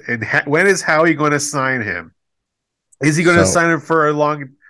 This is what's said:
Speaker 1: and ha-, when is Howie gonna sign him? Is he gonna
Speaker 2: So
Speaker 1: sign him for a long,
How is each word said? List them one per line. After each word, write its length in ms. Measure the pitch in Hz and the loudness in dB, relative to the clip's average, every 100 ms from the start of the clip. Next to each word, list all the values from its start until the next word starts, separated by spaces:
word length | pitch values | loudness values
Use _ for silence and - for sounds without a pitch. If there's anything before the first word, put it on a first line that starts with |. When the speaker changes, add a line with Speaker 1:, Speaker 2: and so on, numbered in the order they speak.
| - | -8
Speaker 1:
and 160 | 117 113 | -6 -4
ha-, 180 | 143 147 | -4 -2
when 200 | 151 196 | 0 2
is 140 | 185 | 0
Howie 320 | - 156 170 | 0 2 2
gonna 260 | 147 151 147 | 0 0 0
sign 420 | - 143 131 127 | -2 -4 -2 -4
him? 320 | 101 87 82 _ _ _ _ _ _ _ _ _ | -4 -8 -10 _ _ _ _ _ _ _ _ _
Is 140 | 143 156 | 0 2
he 80 | |
gonna 220 | 170 175 95 | 4 4 4
Speaker 2:
So 60 | |
Speaker 1:
sign 180 | 175 170 | 2 0
him 100 | 160 | -2
for 300 | - 160 151 | 0 0 2
a 20 | |
long, 380 | 147 147 151 135 _ | 0 -2 -2 -10 _